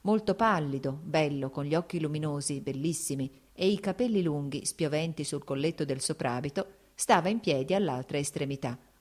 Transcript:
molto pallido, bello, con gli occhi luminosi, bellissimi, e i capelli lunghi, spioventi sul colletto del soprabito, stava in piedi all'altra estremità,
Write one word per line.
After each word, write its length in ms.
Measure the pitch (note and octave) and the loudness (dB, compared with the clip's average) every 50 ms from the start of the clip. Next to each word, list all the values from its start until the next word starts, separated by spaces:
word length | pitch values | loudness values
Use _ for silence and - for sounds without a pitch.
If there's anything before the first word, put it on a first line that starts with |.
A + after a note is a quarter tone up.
molto 340 | - G3 G#3+ G#3+ G#3+ - F#3 | 2 2 2 2 2 0 2
pallido, 640 | - A3+ A3+ G3+ E3 D3+ C#3 C3+ C3+ C3+ C#3 C3+ D3+ D#3+ | 4 4 4 4 2 0 0 -2 -2 -2 -4 -4 -4 -6
bello, 460 | D#3 D3+ D#3+ D#3 D3 C#3+ C#3 C3+ C3 | 0 2 2 2 2 0 -2 -4 -4
con 140 | - D3 C#3+ | -4 -4 -2
gli 100 | C#3+ D3+ | 0 0
occhi 260 | E3 F3+ - - E3+ | 0 0 0 -4 -2
luminosi, 600 | D#3 D3 D3+ D3+ D#3 D3+ D3 C#3+ C#3 - D3 C#3 | -2 -2 -2 -2 -2 -2 -2 -2 -2 -4 -4 -4
bellissimi, 720 | - C#3 C3 C3+ C#3+ E3+ E3 - - - C#3 C3+ C3 C#3 - - _ _ | -4 -4 -4 0 0 0 0 0 -4 -4 -2 -2 -2 -4 -6 -14 _ _
e 160 | _ - F3+ | _ 0 2
i 120 | F#3+ G#3 F#3 | 2 2 2
capelli 420 | - G3+ F3+ - B3 B3 A3 G3 | 0 -4 0 0 0 2 2 2
lunghi, 420 | F3 E3 D3 D3 C#3+ C#3+ C3+ A#2+ - | 2 2 0 0 -2 -4 -6 -4 -4
spioventi 600 | - - - E3 D3 D3 D3+ D#3+ E3 D#3 - D3 | -6 -2 0 -2 0 2 0 0 -2 -4 -4 -4
sul 200 | - - C#3 - | -4 -4 -6 -4
colletto 420 | - C#3 C3+ C#3+ E3 E3 - D#3 | -4 -2 0 0 0 0 -2 -2
del 160 | C#3 C3+ C3+ | -2 -2 -2
soprabito, 680 | - - D3+ - D3+ B2+ A#2+ B2 C3 B2+ - G3 - - - _ _ _ _ | -2 -4 -2 -2 -2 -2 -2 -2 -4 -2 -4 -4 -4 -4 -10 _ _ _ _
stava 360 | - - - A3 F3+ E3 F#3 | -4 4 6 6 6 6 2
in 100 | A3 A#3 | 0 2
piedi 340 | - F3 D3 C3 C3 C3+ F3+ | 2 2 2 2 2 2 2
all'altra 460 | G3+ G#3 D#3 B2+ B2+ C3 - - C#3+ | 2 2 0 0 -2 -4 -4 -2 -2
estremità, 580 | C#3+ - - D#3 C#3+ C#3 C#3 C3+ - B2+ B2 - - - _ _ | -2 -2 -2 -4 -4 -4 -4 -4 -4 -6 -6 -8 -14 -20 _ _